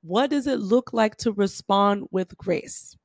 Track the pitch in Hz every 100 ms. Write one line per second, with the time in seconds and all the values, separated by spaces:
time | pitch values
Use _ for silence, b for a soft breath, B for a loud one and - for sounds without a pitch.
0 | 160 190 269 285 269 247 196 233 247 233
1 | 220 - - 202 196 - - 196 202 202
2 | - 185 185 - - 170 - - - -